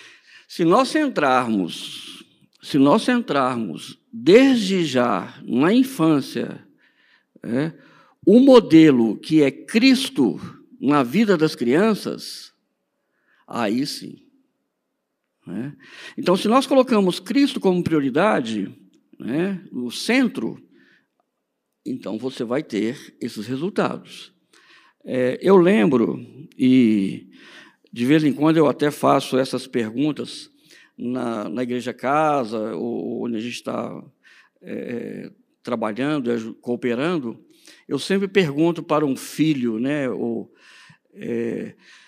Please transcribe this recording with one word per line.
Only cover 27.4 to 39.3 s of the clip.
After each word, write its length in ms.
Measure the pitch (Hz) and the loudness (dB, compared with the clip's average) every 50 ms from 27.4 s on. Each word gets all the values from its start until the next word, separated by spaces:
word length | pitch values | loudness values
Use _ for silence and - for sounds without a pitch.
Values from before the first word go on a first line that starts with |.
| - - - - - - _ _ _ _ - | -20 -20 -20 -20 -20 -20 _ _ _ _ -6
de 120 | 117 120 | -4 0
vez 160 | 131 156 160 156 | 2 2 4 2
em 100 | 143 120 | 2 0
quando 240 | 139 147 160 160 | 0 0 2 4
eu 100 | 165 156 | 4 2
até 220 | 135 120 - 147 147 | 2 2 0 -2 -4
faço 480 | 147 - - 135 143 139 135 - 135 | -2 0 0 2 2 2 0 0 0
essas 300 | 127 135 131 - 123 - | -2 0 -2 -4 -8 -8
perguntas 800 | - - 127 110 107 110 123 147 151 139 - 120 - - - - - _ _ _ _ - - _ _ _ | -6 -4 -4 -4 -4 -4 -4 -4 -4 -4 -6 -10 -12 -14 -16 -20 -20 _ _ _ _ -20 -20 _ _ _
na, 500 | - 120 120 127 127 123 120 113 107 104 | -12 -8 -8 -6 -6 -6 -6 -6 -6 -8
na 160 | 87 85 123 127 | -8 -8 -8 -6
Igreja 300 | 120 123 123 113 123 110 | -6 -6 -6 -6 -8 -10
Casa, 840 | - - 127 143 151 156 151 147 143 120 107 117 113 107 110 98 | -6 -4 -2 0 0 0 0 0 -2 -2 -4 -6 -6 -6 -6 -6
ou, 500 | - 120 120 113 107 - 113 117 113 113 | -6 -6 -6 -6 -6 -8 -8 -8 -8 -6
onde 120 | 120 117 | -6 -6
a 20 | 107 | -6
gente 220 | 113 120 120 - | -8 -8 -10 -10
tá, 420 | - 117 120 117 113 - - - - - _ _ _ _ _ - _ _ _ _ | -10 -8 -8 -6 -8 -8 -12 -14 -18 -20 _ _ _ _ _ -20 _ _ _ _
é, 680 | 185 - - - - - 240 233 - 104 104 98 - - - _ _ _ _ _ | -16 -12 -12 -10 -10 -10 -10 -10 -10 -10 -12 -14 -14 -16 -20 _ _ _ _ _
trabalhando, 680 | - - 120 113 110 107 104 113 135 147 151 147 120 120 | -10 -8 -6 -4 -4 -6 -4 -4 -4 -4 -4 -4 -4 -4
aju-, 240 | 120 113 110 113 - | -4 -4 -6 -10 -14
cooperando, 840 | - _ 123 123 - - 123 117 120 143 170 185 156 127 113 110 - _ _ _ _ _ - - _ _ | -12 _ -8 -6 -4 -4 -4 -4 -2 -2 -4 -4 -4 -6 -8 -12 -14 _ _ _ _ _ -20 -20 _ _
eu 120 | - 143 135 | -8 -8 -6
sempre 280 | - - 190 196 202 | -2 -2 -2 -2 -2
pergunto 540 | 190 190 196 180 143 139 147 165 170 165 165 | 0 2 2 2 2 0 0 0 0 0 -2
para 240 | 147 - 156 151 151 | -2 -2 0 0 2
um 100 | 139 127 | 0 -2
filho, 640 | - - - | -4 -8 -8